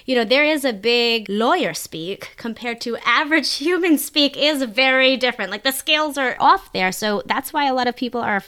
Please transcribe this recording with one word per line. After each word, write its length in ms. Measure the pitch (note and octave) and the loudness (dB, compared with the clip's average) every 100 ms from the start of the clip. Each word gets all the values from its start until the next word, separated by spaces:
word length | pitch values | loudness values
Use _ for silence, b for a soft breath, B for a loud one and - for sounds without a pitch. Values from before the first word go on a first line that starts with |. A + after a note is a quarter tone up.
You 100 | - | -2
know, 100 | B3 | 0
there 200 | G#3+ C4 | 2 4
is 180 | D4+ D#4 | 4 2
a 120 | C4 | -2
big 520 | G3+ A3+ A#3+ A#3 A3+ G3+ | -2 0 2 2 0 -2
lawyer 420 | G#3 A#3+ F4 G3+ | 0 2 2 0
speak 600 | D#3+ - D#3+ E3+ G3+ - - | -4 -10 -10 -10 -10 -14 -12
compared 420 | A#3+ A3+ A#3+ A#3 | -10 -8 -8 -6
to 160 | A#3+ A3 | -6 -4
average 560 | - A#3+ D4+ D#4+ B3+ | 0 0 2 0 0
<laughs> 20 | - | -2
human 400 | C#4+ F4+ F4+ C#4+ | 0 0 2 2
speak 400 | - D4+ C#4+ - | 2 2 2 2
is 260 | D4 D4 | 0 0
very 520 | B3+ G#3 C4 C4 C4 C4 | -2 0 2 4 4 2
different. 340 | B3+ A#3 F#3+ | 0 -2 -6
Like, 120 | G#3 | -4
the 100 | C4+ | -4
scales 460 | C4 - D4+ D4+ C#4 | -4 0 0 0 -2
are 180 | B3+ - | -4 2
off 320 | C#4 F#4 - | 4 4 0
there. 180 | F#3+ F#3 | -2 -2
So 300 | F#3+ G#3+ G3+ | -2 -2 -2
that's 300 | - A3 D4 | -2 -4 -4
why 100 | D4+ | -2
a 80 | C#4+ | 0
lot 160 | B3+ B3 | 0 -2
of 80 | A#3+ | -2
people 240 | A#3+ A#3+ | -4 -4
are, 240 | A3+ G3+ | -2 -2